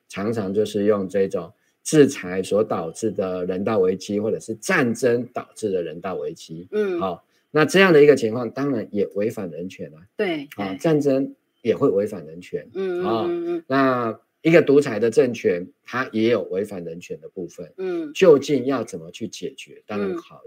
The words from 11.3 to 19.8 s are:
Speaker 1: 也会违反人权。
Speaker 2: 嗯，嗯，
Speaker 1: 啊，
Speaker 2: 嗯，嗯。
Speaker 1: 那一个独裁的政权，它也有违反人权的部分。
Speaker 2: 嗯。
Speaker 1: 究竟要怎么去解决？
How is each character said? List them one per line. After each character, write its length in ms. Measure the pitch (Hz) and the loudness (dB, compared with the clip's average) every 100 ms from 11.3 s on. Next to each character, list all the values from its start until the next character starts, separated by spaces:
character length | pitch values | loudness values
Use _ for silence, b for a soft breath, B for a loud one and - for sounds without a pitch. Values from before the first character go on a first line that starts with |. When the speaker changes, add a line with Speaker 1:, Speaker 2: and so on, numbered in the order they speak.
| - _ _ | -8 _ _
Speaker 1:
也 120 | 117 95 | -2 0
会 140 | 139 | 2
违 160 | 98 104 | 2 -2
反 180 | 101 76 | -6 -12
人 120 | 82 | -16
权。 300 | - 87 - - | -10 -10 -10 -8
Speaker 2:
嗯， 260 | 381 349 | -6 -4
嗯， 40 | 359 | -2
Speaker 1:
啊， 200 | 349 349 | -2 -2
Speaker 2:
嗯， 200 | 349 339 | -4 -6
嗯。 160 | 349 - | -6 -2
Speaker 1:
那 520 | 135 135 123 113 110 _ _ | 0 2 0 -2 -6 _ _
一 80 | 160 | 4
个 100 | 165 | 4
独 180 | 143 139 | 6 4
裁 200 | 139 107 | 4 0
的 100 | 117 | 2
政 240 | 151 127 | 4 2
权， 340 | 113 107 87 92 _ | 2 0 0 -4 _
它 240 | - - 131 | -8 -6 -4
也 180 | 110 110 | 0 2
有 140 | 113 | 2
违 200 | 87 95 | 0 -4
反 200 | 104 98 | -6 -8
人 160 | 85 82 | -12 -12
权 200 | - - | -12 -14
的 80 | - | -12
部 180 | - - | -12 -12
分。 260 | - - - | -12 -16 -10
Speaker 2:
嗯。 360 | 370 339 311 | -6 -6 -6
Speaker 1:
究 240 | - 185 143 | 4 8 8
竟 300 | 139 139 123 | 4 -2 0
要 160 | 131 | -2
怎 160 | 113 87 | -4 -10
么 100 | 82 | -14
去 180 | - 113 | -12 -12
解 240 | - 85 - | -10 -12 -12
决？ 260 | - - | -20 -20